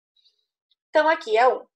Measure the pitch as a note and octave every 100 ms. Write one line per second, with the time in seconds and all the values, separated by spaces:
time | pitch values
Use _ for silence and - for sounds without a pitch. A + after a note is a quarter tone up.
0 | _ _ _ _ _ _ _ _ _ D#4
1 | D#4 D#4+ A3+ G#3+ B3+ G3+ -